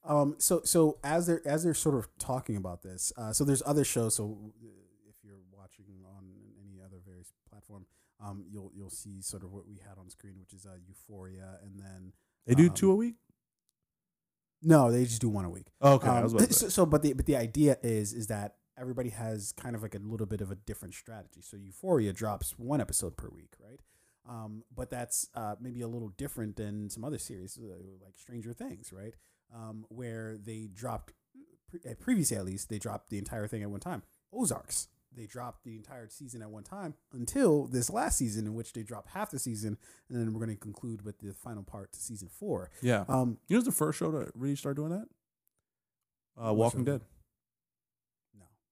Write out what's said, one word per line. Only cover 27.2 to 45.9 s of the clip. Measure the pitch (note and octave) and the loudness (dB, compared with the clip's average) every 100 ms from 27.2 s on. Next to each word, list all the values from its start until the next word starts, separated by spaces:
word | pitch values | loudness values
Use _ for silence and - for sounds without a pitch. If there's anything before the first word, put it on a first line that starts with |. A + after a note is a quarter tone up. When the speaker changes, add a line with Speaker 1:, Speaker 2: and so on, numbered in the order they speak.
| - G2+ F#2 - | -8 -12 -12 -14
Speaker 1:
uh, | A2 F2+ F#2 F#2+ | -16 -16 -18 -20
like | F#2+ - | -20 -20
Stranger | - A#2+ A2 | -16 -12 -12
Things, | A#2+ C4 - - | -10 -12 -12 -16
right? | F#2 G#2 - _ _ _ | -14 -16 -16 _ _ _
Um, | A#2 A2 A2 A2 | -18 -14 -14 -16
where | A2+ B2 A2+ A2 A2 | -12 -10 -8 -10 -12
they | G2+ A2 A2 | -12 -12 -12
dropped, | F#2+ B2 A2 - _ _ C4 - _ _ | -10 -8 -8 -10 _ _ -20 -20 _ _
pre-, | - - | -16 -14
uh, | |
previously | - - B3 D3+ G#2 | -10 0 2 2 -2
at | |
least, | F#2+ F#2+ - | -4 -8 -6
they | G#2+ | -8
dropped | A2 G#2 _ | -6 -10 _
the | G#2 | -8
entire | G2+ A#2 G#2 | -6 -6 -6
thing | A2+ | -6
at | G#2 | -8
one | G2+ | -8
time. | F3+ D3 - _ _ | -8 -10 -10 _ _
Ozarks, | G#3+ A#3 - - - - _ _ | -4 -2 -2 -6 -8 -8 _ _
they | B2+ A2 | -18 -16
dropped | B2 B2 - | -12 -14 -14
the | - A2+ | -18 -18
entire | G#2+ C3+ A2 | -16 -18 -18
season | - C#3 A#2 | -18 -16 -14
at | G#2+ | -14
one | G#2+ | -16
time | G2+ G3 F3+ - _ | -14 -12 -10 -12 _
until | C3 A#2+ C4+ B3 D3 C3+ | -10 -4 4 6 6 4
this | B2+ A#2+ | -2 0
last | G3+ D#4 - | 0 0 0
season, | A#2+ G#2+ G#2+ | 0 -2 -4
in | |
which | A2 A#2 | -6 -8
they | - | -10
dropped | G#2+ F#2 - | -10 -12 -12
half | F#3+ G#3 | -8 -8
the | C3+ | -6
season, | B2+ A2 A2 G#2 - - _ | -6 -4 -6 -6 -10 -20 _
and | B2 | -4
then | A2+ | -4
we're | A2 | -2
gonna | A2 G#2 | -6 -6
conclude | G#2+ G2+ B2 A2 | -10 -12 -10 -10
with | G2+ G2+ | -12 -12
the | G#2 | -12
final | F#2+ - A2 | -12 -12 -12
part | G2 G#2 G2 | -12 -14 -14
to | - | -12
season | - A2 G2+ | -12 -12 -14
four. | - G3+ A#2+ F2+ - | -12 -4 -4 -6 -4
Speaker 2:
Yeah. | B2 A2+ F#2 | 2 2 2
Speaker 1:
Um, | C3 B2 A2 _ | 0 0 -2 _
Speaker 2:
You | |
know | G#3 | 2
what's | B3 | 2
the | |
first | - D#3 - | 0 0 0
show | E3 | -2
to | D#3 - | -2 -4
really | - C3+ C#3+ | -6 -4 -4
start | C#3+ C#3 | -4 -4
doing | D3+ | -4
that? | F3+ A3+ _ _ _ _ _ _ _ _ | -6 -8 _ _ _ _ _ _ _ _